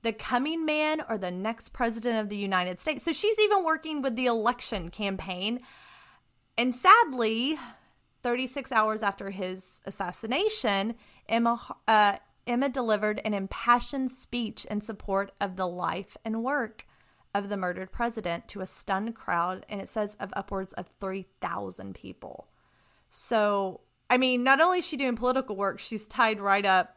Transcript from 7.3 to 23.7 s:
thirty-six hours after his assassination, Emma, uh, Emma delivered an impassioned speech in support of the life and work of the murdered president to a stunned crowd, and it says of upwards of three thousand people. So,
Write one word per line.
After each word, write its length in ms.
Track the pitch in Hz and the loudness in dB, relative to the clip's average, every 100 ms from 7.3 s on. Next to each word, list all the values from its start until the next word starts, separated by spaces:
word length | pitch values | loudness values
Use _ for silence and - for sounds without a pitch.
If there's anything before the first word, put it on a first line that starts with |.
| 226 262 302 - - _ _ _ _ | 2 0 -2 -8 -20 _ _ _ _
thirty-six 480 | 247 240 254 277 - | -2 0 -2 -4 0
hours 320 | 233 214 214 | 2 4 2
after 280 | 214 196 196 | 0 -2 -8
his 500 | 190 185 185 - - | -4 -4 -6 -10 -14
assassination, 1080 | - - 180 - 214 262 427 427 240 202 202 233 - - - | -14 -6 -6 -6 -4 0 0 0 2 2 0 -4 -14 -20 -2
Emma, 480 | 226 233 233 - - - | 2 2 0 -4 -8 4
uh, 300 | 220 208 196 _ _ - | 6 6 2 _ _ -4
Emma 240 | 240 277 | 0 0
delivered 500 | 262 240 208 214 214 | 0 0 2 2 0
an 100 | - | -2
impassioned 760 | 208 190 - - 240 - 277 262 | -2 -4 -6 4 4 4 -4 -4
speech 540 | - - 240 226 214 | -6 -8 -4 -4 -6
in 160 | - 208 | -6 -6
support 500 | 208 202 - 196 196 - | -4 -8 -2 -2 -2 -4
of 160 | 202 185 | -6 -2
the 120 | 185 | -4
life 480 | 175 170 170 190 - | -2 -4 -4 -8 -10
and 180 | 226 220 | -6 -2
work 440 | 233 285 226 - - _ _ _ _ | 0 0 -2 -8 -20 _ _ _ _
of 160 | 202 202 | -6 -4
the 80 | 202 | -4
murdered 360 | 180 180 185 | -2 -4 -8
president 560 | - 240 233 180 170 - | -4 -4 -2 -4 -6 -8
to 120 | 202 | -8
a 60 | 190 | -6
stunned 480 | - - 196 220 | -6 -4 -2 -2
crowd, 500 | 226 - 175 175 185 - | -8 -2 0 0 -4 -8
and 120 | 202 | -10
it 80 | 190 | -6
says 280 | - 208 208 | -4 -4 -4
of 140 | 190 | -8
upwards 380 | 202 196 196 190 | -8 -6 -6 -6
of 180 | - 180 _ | -10 -12 _
three 260 | 196 190 185 _ | -8 -6 -10 _
thousand 540 | - - 101 - 98 | -6 -6 -8 -10 -12
people. 540 | - - - - - - _ _ _ _ _ _ | -12 -14 -14 -14 -16 -18 _ _ _ _ _ _
So, 720 | - - 226 208 202 196 | -10 -2 2 4 2 0